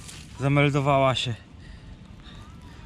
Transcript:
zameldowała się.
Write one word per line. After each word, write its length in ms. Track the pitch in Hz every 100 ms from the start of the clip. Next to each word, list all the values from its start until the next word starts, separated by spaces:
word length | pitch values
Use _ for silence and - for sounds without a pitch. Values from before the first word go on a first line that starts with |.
| - - - -
zameldowała 720 | 135 143 147 143 139 135 135
się. 200 | 117 123 107 - - - - - - - - - - - - - -